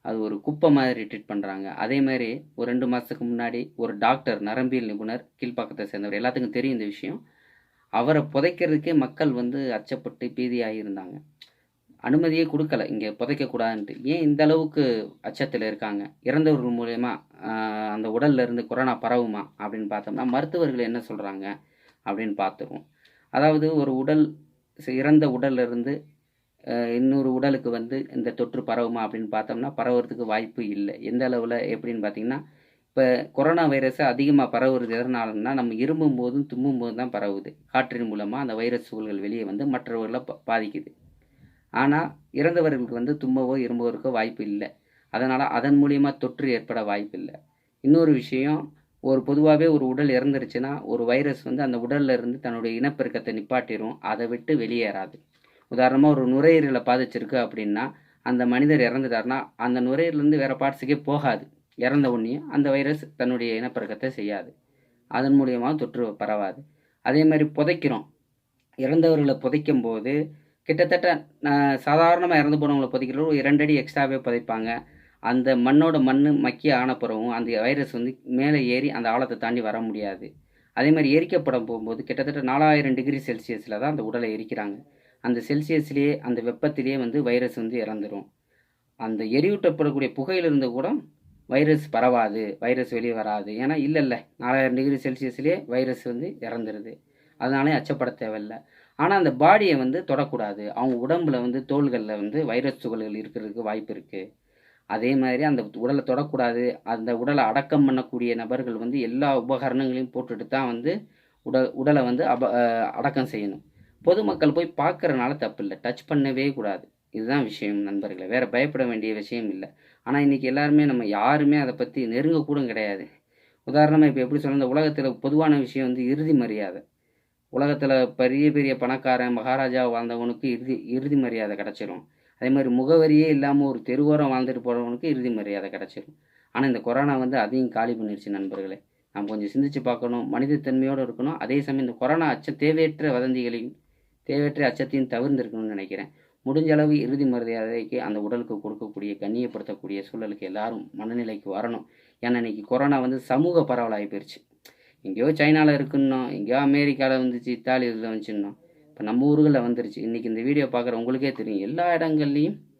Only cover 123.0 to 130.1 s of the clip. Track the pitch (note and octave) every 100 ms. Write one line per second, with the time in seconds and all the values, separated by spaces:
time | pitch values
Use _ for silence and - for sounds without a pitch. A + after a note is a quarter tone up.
123 | - _ _ _ _ _ - C#3 D3+ D#3
124 | D3+ C3+ B2+ C#3+ C3+ C#3 B2+ C#3 D#3 D3+
125 | C3+ B2 C#3+ D3 D#3 D3 B2+ C3+ B2+ B2+
126 | B2 C#3+ D#3 D3 A#2 G#2+ G2 F#2+ - _
127 | _ _ _ _ _ C3 C#3+ D3 C#3+ C3
128 | B2 - B2+ C3+ D3+ D3 C#3 C3 B2 C3
129 | C3 B2 B2 A#2+ C3 C3 C3+ B2+ B2 A#2
130 | A#2